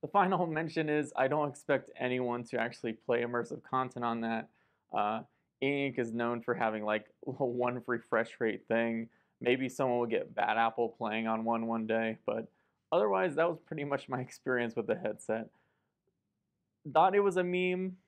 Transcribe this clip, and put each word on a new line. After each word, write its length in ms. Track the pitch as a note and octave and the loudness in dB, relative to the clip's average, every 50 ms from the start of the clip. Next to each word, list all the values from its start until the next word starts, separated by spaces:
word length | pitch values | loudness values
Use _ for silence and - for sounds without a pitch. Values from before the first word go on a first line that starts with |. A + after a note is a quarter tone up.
| - | -10
The 60 | C#3+ | 2
final 380 | - G3+ F#3+ F3+ F#3+ E3+ F3+ | 4 4 4 6 4 2 2
<laughs> 120 | E3 D#3 D#3 | 0 0 -2
mention 300 | E3 D#3+ - E3 D#3 D3+ | -2 -2 -2 -2 0 2
is 200 | D3+ D3+ D3 - - | 2 0 0 0 0
I 100 | - C3 | 0 2
don't 220 | C3+ C#3+ D3+ D3 D3 | 2 2 2 0 -2
expect 420 | B2+ - - - C#3+ C3 - - - - | -4 -8 0 0 0 0 0 -4 -10 -4
anyone 460 | B2+ B2+ B2+ B2+ B2+ A#2+ A#2+ A#2+ A#2+ | -2 -2 0 0 0 -2 -2 -4 -6
to 160 | - - A#2+ | -4 -2 -2
actually 320 | A2+ A#2+ A#2+ - - A#2 A2+ | -2 -2 -4 -6 -6 -6 -6
play 300 | - _ - A#2+ A#2+ A#2+ | -6 _ 0 0 0 0
immersive 400 | A#2+ A#2+ A#2+ A#2 - - A#2+ - | 0 0 -2 -2 -2 -8 -12 -8
content 420 | - - C3 B2+ B2 - B2 A#2+ | -2 -2 -2 -2 -2 -4 -4 -2
on 160 | A#2+ A#2 A#2 | -2 -2 -2
that. 280 | A2+ A2+ A2+ A2+ A2 - _ _ _ _ _ _ _ _ - | -2 -2 -2 -2 -4 -8 _ _ _ _ _ _ _ _ -2
Uh, 280 | G#2+ G#2 G#2 A2 A2+ A2 _ _ _ _ _ _ _ C3 | 0 0 2 0 -2 -6 _ _ _ _ _ _ _ -2
e-ink 340 | C#3 C#3+ C#3 C#3 C#3 B2 | 0 0 0 -2 -2 -2
is 160 | C3 A#2+ A#2 A2+ | -2 -4 -2 -2
known 300 | A#2 A#2+ A#2 A#2+ A#2 A#2 | -2 -2 -2 -2 -4 -2
for 120 | - A#2+ | -2 -2
having, 300 | - A#2 A2 A2 A2 G#2 | 0 0 0 0 -2 -2
like, 220 | G#2+ G#2+ G#2+ G#2 - _ | 0 -2 -2 -2 -6 _
<laughs> 60 | _ | _
one 600 | - C#3+ B2+ - C#3+ B2 A#2+ B2 B2 B2 B2 B2+ A2+ | -10 -10 -4 -2 -2 -2 0 0 0 -2 -2 -4 -2
refresh 460 | - B2 A#2 - _ - A2+ A2+ - - - | -2 -4 -4 0 _ 2 2 2 0 -2 -2
rate 260 | A#2+ A2 G#2 G#2 - | 0 0 0 -2 -2
thing. 420 | _ A2+ A2+ A#2 A#2 A#2 A2+ A2+ A2 _ _ _ _ _ _ | _ 2 2 2 2 0 -4 -6 -8 _ _ _ _ _ _
Maybe 280 | B2 A#2+ B2 B2+ C3 B2+ | 2 2 2 2 2 -4
someone 320 | - - C#3 C3 A#2+ A#2+ | -2 -2 0 0 2 0
will 60 | A#2+ | 0
get 280 | A#2 A2 G2 - - - | 2 0 0 -2 -2 -2
Bad 220 | G#2+ - - A2 | -2 0 2 4
Apple 320 | A2+ A#2 A2+ - - A#2+ A2+ - _ | 4 2 2 2 0 -2 -2 -2 _
playing 300 | A#2 A2 G#2+ A2 A2+ A2+ | -4 -2 -2 -2 0 0
on 160 | A2 A2 A2+ | -2 0 0
one 240 | A2+ A#2+ A2+ A2+ A2+ | 0 0 0 0 -2
one 180 | A2+ A2+ A2 | -2 -4 0
day, 320 | G#2+ A2 A2+ A2+ A2+ A2 - _ | 0 0 0 0 0 -4 -4 _
but 220 | - A2 A2+ A2+ - _ _ _ _ _ _ _ _ | -4 -4 -4 -6 -8 _ _ _ _ _ _ _ _
otherwise, 460 | - F3 G#3 G#3 G3 F#3+ F#3 F3+ C#3+ | 0 2 2 2 2 2 0 0 2
that 120 | C#3+ E3 F3 | 2 2 0
was 120 | E3+ D3+ _ | 0 -4 _
pretty 200 | _ D#3+ D3+ C#3+ | _ -8 -6 -4
much 240 | C#3+ C#3 C#3 - - | -2 -2 -4 -4 -4
my 100 | B2+ B2+ | -4 -4
experience 540 | B2+ B2+ - - _ C3+ B2+ B2 A#2+ A#2 A#2 | -4 -6 -10 -10 _ 0 0 0 0 0 -2
with 140 | A#2+ A2 G#2+ | -4 0 0
the 80 | A2 | -2
headset. 540 | - - G#2+ G#2+ - - - A2 A2 A2+ - _ _ _ _ _ _ _ _ _ _ _ _ _ _ _ _ _ _ _ _ _ _ _ _ _ _ _ D3+ A#2+ | -2 -2 -10 -10 -10 -4 -4 -2 -2 -2 -8 _ _ _ _ _ _ _ _ _ _ _ _ _ _ _ _ _ _ _ _ _ _ _ _ _ _ _ 0 4
Thought 220 | D#3 E3+ F#3+ F#3+ | 6 6 6 6
it 60 | G3+ | 6
was 160 | G3+ G3+ F3 | 4 4 4
a 80 | F#3 F3+ | 2 0
meme 520 | F3+ F3+ F3+ F#3 F3+ F3+ F3+ F#3 F#3+ F3+ - _ | 2 2 2 2 2 0 0 -2 -4 -6 -10 _